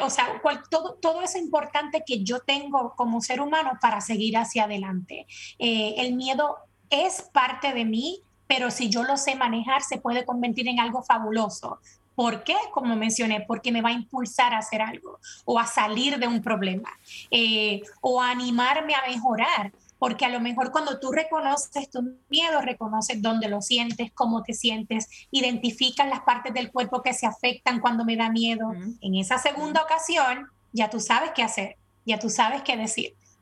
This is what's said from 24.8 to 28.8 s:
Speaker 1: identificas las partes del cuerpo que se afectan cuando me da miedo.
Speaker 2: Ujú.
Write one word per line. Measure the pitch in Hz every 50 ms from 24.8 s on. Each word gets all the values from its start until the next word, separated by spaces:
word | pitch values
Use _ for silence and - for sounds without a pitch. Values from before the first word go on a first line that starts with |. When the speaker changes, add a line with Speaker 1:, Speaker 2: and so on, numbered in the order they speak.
| 220 - 226 220 - - - - - _
Speaker 1:
identificas | 277 269 254 247 240 - 247 233 - - 262 254 - - 277
las | 277 269 -
partes | - 269 240 226 - 262 220
del | 254 240 -
cuerpo | - 247 247 - 254 247
que | - 262 240
se | - 240
afectan | 220 214 - - 247 247 - - 254 247 233
cuando | - 240 233 226 233
me | 226 226
da | 226 226 226
miedo. | 226 226 226 233 226 220 220 220
Speaker 2:
Ujú. | 185 175